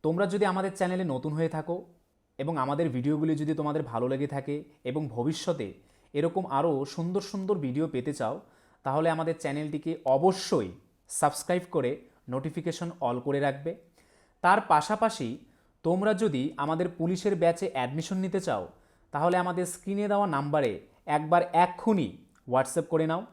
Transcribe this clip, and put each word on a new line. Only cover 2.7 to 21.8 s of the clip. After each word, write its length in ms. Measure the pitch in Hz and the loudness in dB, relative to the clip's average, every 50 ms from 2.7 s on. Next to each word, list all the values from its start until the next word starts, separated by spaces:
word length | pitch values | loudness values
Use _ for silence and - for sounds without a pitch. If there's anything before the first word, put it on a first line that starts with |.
| 143 143 170 160 | 2 0 0 0
ভিডিওগুলি 460 | 123 127 123 143 156 156 156 160 160 | 0 0 0 0 2 2 2 2 2
যদি 180 | 147 151 151 156 | 0 0 -2 -2
তোমাদের 300 | 151 151 147 147 156 151 | -2 -2 -2 -2 -2 -4
ভালো 240 | 123 117 113 120 127 | -2 -2 -2 0 0
লেগে 200 | 135 135 143 143 | 0 0 -2 -2
থাকে 360 | 143 139 135 - 143 147 151 - _ _ _ | -4 -6 -4 -4 -6 -6 -8 -12 _ _ _
এবং 240 | 127 123 156 151 135 | -6 -4 -4 -4 -4
ভবিষ্যতে 680 | 110 117 120 147 160 - - - 170 143 113 95 - - - _ _ _ _ _ - | -4 -2 0 0 -2 -2 -2 -4 -2 -2 -4 -8 -8 -14 -20 _ _ _ _ _ -2
এরকম 320 | 143 156 165 - - - | 0 0 0 0 -2 -4
আরও 400 | - 135 135 156 170 151 135 135 | 0 0 2 2 2 2 0 -2
সুন্দর 360 | 139 - - 165 170 185 196 | -4 -4 -4 -4 -2 -2 -2
সুন্দর 340 | 190 - - 196 190 190 214 180 | -4 -4 -6 -6 -2 -2 -2 0
ভিডিও 300 | 143 131 123 143 160 160 | 0 -2 0 -2 -2 -2
পেতে 260 | - - 123 151 143 | -2 -4 -4 -4 -4
চাও, 280 | - 123 110 135 190 - _ _ _ _ _ _ _ _ | -2 -2 -4 -4 -6 -10 _ _ _ _ _ _ _ _
তাহলে 260 | 139 135 151 160 165 | -2 0 2 2 2
আমাদের 260 | 160 160 160 160 165 165 | 2 2 0 -2 -2 -2
চ্যানেলটিকে 580 | - 156 139 147 151 151 143 147 - 165 160 156 - | -2 -4 -2 -2 -4 -4 -6 -4 -4 -4 -6 -2 2
অবশ্যই 680 | 135 131 135 160 190 185 190 - - - 151 107 90 87 - _ _ _ _ _ _ | 2 4 6 6 4 4 4 -2 0 0 0 0 -2 -8 -14 _ _ _ _ _ _
সাবস্ক্রাইব 560 | - - - 147 - - - - 175 180 180 - | -4 2 2 2 2 0 -2 -2 -2 -2 -2 -2
করে 200 | - 160 127 123 117 - - - _ _ _ - | -2 -2 0 0 -2 -4 -10 -20 _ _ _ -6
নোটিফিকেশন 640 | 123 135 135 160 151 175 156 175 160 - 175 170 170 - | -6 -4 -4 -4 -6 -4 -4 -4 -4 -4 -6 -8 -6 -4
all 180 | 139 - 123 123 | -2 -2 -2 -2
করে 200 | 123 143 139 139 | -2 -2 0 2
রাখবে। 360 | 143 143 135 139 143 160 175 - - _ _ _ _ _ _ _ _ _ _ _ | 0 0 -2 -2 -6 -8 -8 -8 -14 _ _ _ _ _ _ _ _ _ _ _
তার 200 | - 175 190 214 | 4 4 4 4
পাশাপাশি 760 | 208 - 170 151 151 - 214 214 226 220 214 - 139 110 120 - - - _ _ _ _ _ _ _ | 6 4 4 4 4 2 0 2 2 0 0 -2 -4 -6 -6 -8 -12 -20 _ _ _ _ _ _ _
তোমরা 300 | 160 175 185 196 214 214 | 0 2 2 2 2 2
যদি 400 | 185 220 208 143 127 131 156 - - | 2 2 2 2 2 -2 -2 -2 -2
আমাদের 300 | 143 151 160 165 180 175 | -2 -2 0 0 0 -2
পুলিশের 460 | 175 - 165 170 190 185 - 208 196 | -2 -2 0 0 0 0 0 -2 0
ব্যাচে 340 | 170 170 170 170 170 190 180 - | 4 4 2 4 2 -2 -4 -2
অ্যাডমিশন 440 | 135 123 123 135 160 160 - 196 190 | -2 -2 -2 -2 -4 -4 -2 -2 -2
নিতে 220 | 190 190 180 196 | -2 0 -2 -2
চাও, 220 | - - 123 101 90 - - - _ _ _ _ _ _ | -2 0 -2 -2 -4 -6 -12 -20 _ _ _ _ _ _
তাহলে 260 | - 143 156 175 180 185 | -4 2 2 4 4 4
আমাদের 280 | 180 180 175 175 180 | 2 0 0 -2 -2
স্ক্রিনে 420 | 180 - - - 196 196 202 208 208 | -4 -6 -10 -6 -4 -2 -2 0 2
দেওয়া 200 | 208 202 208 196 | 2 2 2 2
নাম্বারে 520 | 156 139 143 147 143 151 139 120 101 - - - _ _ _ | 0 -2 0 2 2 2 2 2 0 -2 -10 -16 _ _ _
একবার 360 | - 147 151 156 156 170 175 - - - | 0 0 0 2 4 4 4 4 4 4
এক্ষুনি 640 | 160 180 180 - - | 4 4 4 2 -2